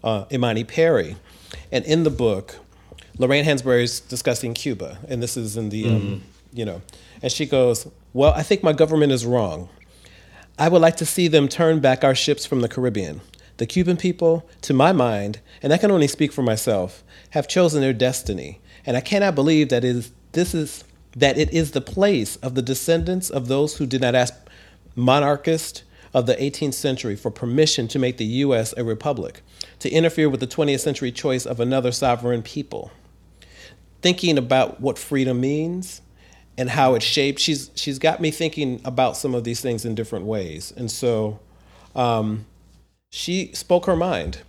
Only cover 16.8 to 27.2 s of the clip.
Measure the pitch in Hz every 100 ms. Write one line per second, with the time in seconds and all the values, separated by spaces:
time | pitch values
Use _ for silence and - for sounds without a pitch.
16.8 | 92 - - - - 151 - 185 175 147
17.8 | 135 117 127 123 - 95 67 - _ -
18.8 | - 123 - 202 196 147 147 156 139 123
19.8 | 127 120 117 - _ 160 180 170 147 -
20.8 | - - - 123 139 139 156 165 156 -
21.8 | - - 202 175 107 - 135 127 120 131
22.8 | - 165 165 185 180 135 120 135 147 -
23.8 | 139 131 123 123 120 - - - - -
24.8 | - - 127 139 143 143 - 160 - -
25.8 | - - - 135 123 123 139 - 147 131
26.8 | 143 127 117 98